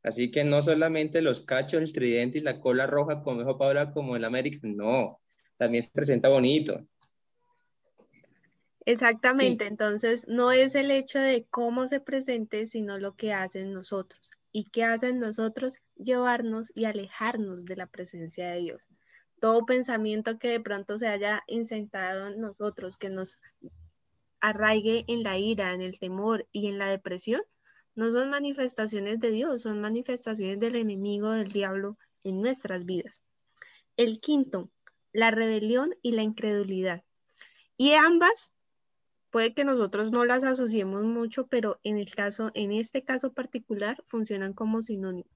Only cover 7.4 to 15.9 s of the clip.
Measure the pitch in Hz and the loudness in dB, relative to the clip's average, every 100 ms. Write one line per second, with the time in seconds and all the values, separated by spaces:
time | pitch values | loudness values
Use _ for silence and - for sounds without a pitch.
7.4 | _ _ _ _ _ _ _ _ _ _ | _ _ _ _ _ _ _ _ _ _
8.4 | _ _ _ _ - 233 240 226 254 262 | _ _ _ _ 0 4 4 4 2 4
9.4 | 262 226 208 208 214 208 226 240 - 240 | 4 2 -4 -2 -2 0 0 0 -2 2
10.4 | 247 254 262 277 277 269 269 277 269 247 | 6 6 6 4 2 2 0 0 2 2
11.4 | 233 240 233 240 254 277 277 269 262 240 | 0 -4 -2 0 0 -2 -2 -4 -2 -4
12.4 | 214 214 220 226 208 196 196 196 220 202 | -2 -4 -4 -4 -6 -6 -8 -6 -4 -2
13.4 | 190 190 190 190 185 196 190 _ _ - | -4 -6 -8 -10 -6 -6 -6 _ _ -20
14.4 | _ 214 202 - 226 226 254 254 220 220 | _ -8 -4 -2 0 0 0 -2 -4 -2
15.4 | 220 220 262 262 _ | -4 -2 -6 -8 _